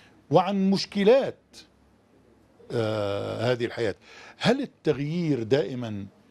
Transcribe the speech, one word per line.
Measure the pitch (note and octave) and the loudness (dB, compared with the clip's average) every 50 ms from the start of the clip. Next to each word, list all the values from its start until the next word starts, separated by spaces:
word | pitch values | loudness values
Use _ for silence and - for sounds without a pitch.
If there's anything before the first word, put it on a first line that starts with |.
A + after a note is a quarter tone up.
| - - _ - _ - | -20 -20 _ -20 _ 2
وعن | C#3 F3+ F3 G3 G#3 G3 F#3+ G3 | 4 4 4 4 0 0 2 2
مشكلات، | G3 G3 - - - G3+ G3 G#3 B3+ C4+ G#3 C3 - _ _ _ - - - _ _ _ _ _ _ _ _ _ _ _ _ _ _ _ _ _ _ _ - - | 2 0 -2 -4 -4 2 4 6 6 6 4 -2 -6 _ _ _ -20 -20 -20 _ _ _ _ _ _ _ _ _ _ _ _ _ _ _ _ _ _ _ -14 -6
آه، | B2 A#2 A2 G#2+ A2 G#2+ G2+ G2+ G2+ G2+ G#2 G#2 G#2 A2 A2+ B2 | -4 -2 -2 0 -2 -2 -2 -2 -2 -4 -4 -6 -6 -2 0 0
هذه | B2+ A#2 A#2+ | 0 0 -2
الحياة. | - - A#2 A#2 G2 - - - - - - - - - - | -6 -4 -2 -4 -4 -4 -6 -14 -20 -20 -20 -20 -20 -14 -2
هل | - G3 B3+ C#4+ | 0 0 2 0
التغيير | B3+ - _ _ - D#3+ C#3 C3 D3 D3+ E3 F3+ E3+ D3+ C#3 A#2 | -2 -10 _ _ -2 -2 -2 -2 -4 -4 -4 -2 0 0 0 -2
دائمًا | A2+ G#2 C3 D3 F#3+ F#3+ C3 B2 A#2+ A2 G#2 G2+ G2 G2 _ _ _ _ | 2 2 2 2 2 -2 -6 -8 -8 -8 -8 -8 -10 -12 _ _ _ _